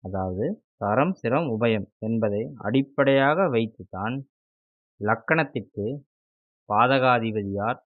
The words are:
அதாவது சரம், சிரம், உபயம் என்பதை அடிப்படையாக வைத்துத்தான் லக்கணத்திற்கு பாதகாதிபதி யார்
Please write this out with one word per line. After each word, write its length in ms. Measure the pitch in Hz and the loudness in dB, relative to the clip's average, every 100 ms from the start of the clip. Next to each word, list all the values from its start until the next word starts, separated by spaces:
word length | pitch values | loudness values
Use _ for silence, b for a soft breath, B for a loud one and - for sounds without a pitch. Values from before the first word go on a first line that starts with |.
அதாவது 420 | 98 95 92 92 135 220 _ _ | -6 -4 -4 -2 -4 -4 _ _
சரம், 380 | 101 113 165 | 0 2 0
சிரம், 340 | 185 117 135 160 | -2 -2 -2 -2
உபயம் 380 | 110 117 110 95 _ | 0 0 0 -4 _
என்பதை 420 | 110 113 110 101 131 143 | -4 -2 0 -2 -6 -8
அடிப்படையாக 880 | - 131 139 - 139 135 139 160 185 | 0 0 0 0 2 4 4 2 2
வைத்துத்தான் 680 | 120 113 - - 95 107 131 135 _ _ _ _ _ _ _ | 0 -2 -8 -14 -8 -6 -6 -12 _ _ _ _ _ _ _
லக்கணத்திற்கு 840 | 104 113 - 160 147 127 98 - 104 143 _ _ _ _ _ _ - | -2 -2 2 2 2 -6 -8 -8 -6 -6 _ _ _ _ _ _ -2
பாதகாதிபதி 840 | 104 123 135 127 123 113 107 98 | 2 4 4 4 2 0 -4 -4
யார் 260 | 98 107 127 | -4 -4 -6